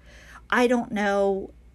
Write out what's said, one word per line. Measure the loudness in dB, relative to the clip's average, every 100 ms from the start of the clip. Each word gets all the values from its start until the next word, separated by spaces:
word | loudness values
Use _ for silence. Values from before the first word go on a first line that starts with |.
| -20 -20 -20 -20 -2
I | 0 2
don't | 2 -2
know | -4 0 0 0 -2 -6 -16 -20